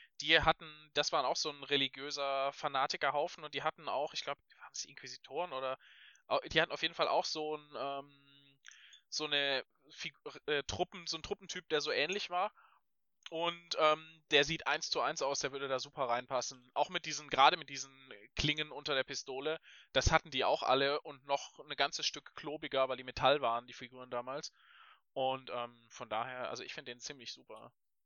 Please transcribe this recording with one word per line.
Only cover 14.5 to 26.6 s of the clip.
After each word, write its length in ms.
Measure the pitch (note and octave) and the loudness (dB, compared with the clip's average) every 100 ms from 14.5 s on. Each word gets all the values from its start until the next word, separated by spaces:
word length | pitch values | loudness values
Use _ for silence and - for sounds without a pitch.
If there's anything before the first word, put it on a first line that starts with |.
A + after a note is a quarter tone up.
| D#3+ - | 2 0
eins 240 | D3+ - | -2 0
zu 100 | D#3+ | 0
eins 220 | B2+ D#3 | 0 0
aus, 160 | C3+ C#3 | 0 0
der 120 | C#3 | -2
würde 160 | C3+ C#3 | -4 -2
da 120 | C3 | -2
super 260 | C3 D3 B2+ | -4 -4 0
reinpassen. 600 | A#2+ B2+ C3 - C3 B2 | 0 0 -2 -2 -8 -6
Auch 160 | - D3 | 0 0
mit 160 | F3 D#3+ | 0 -6
diesen, 240 | D3 D3+ | -8 -2
gerade 260 | C3+ C#3 E3+ | 6 6 6
mit 140 | C#3 | -4
diesen 200 | C#3 C3+ C3+ C3+ G#2 G#2 - | -12 -12 -16 -20 -20 -12 -2
Klingen 340 | D3 D3+ D3+ | 0 2 -2
unter 240 | C3+ D3 | -6 0
der 80 | C#3 | 0
Pistole, 560 | C3 C#3 - C3 D3+ D#3+ - - - | 0 -4 -8 -4 -4 -4 -8 -20 -2
das 200 | C3+ - | 2 6
hatten 180 | D#3+ - | 4 2
die 140 | C3 | 0
auch 180 | G#2+ D3 | 2 2
alle 380 | - C3 C#3 D3 | 4 4 4 0
und 240 | D#3+ C#3 | -4 -12
noch 340 | C3+ C#3 - - | -2 -2 -2 -16
ein 140 | D3+ | -8
ganzes 300 | C#3+ C#3+ - | 0 0 0
Stück 300 | D3+ - - | -4 -6 -14
klobiger, 520 | - D#3 D3+ D#3 C3+ C3 | -12 -8 -8 -2 0 2
weil 80 | B2+ | 0
die 60 | |
Metall 360 | B2+ - C#3 D3 | -6 2 4 6
waren, 260 | B2 A#2 B2 | 4 0 -4
die 60 | |
Figuren 380 | B2 B2 B2+ B2+ | -14 -14 -14 -8
damals. 420 | B2 B2 C#3 - _ _ - - - _ | -6 -6 -8 -10 _ _ -20 -20 -20 _
Und, 360 | - C3 C3 B2+ | -2 0 0 -4
ähm, 340 | A#2+ A#2+ A#2+ A#2 | -6 -6 -10 -20
von 220 | - A#2+ | -14 -4
daher, 400 | A2 A#2+ B2+ A#2 | -4 -4 -6 -6
also 140 | A#2+ | -6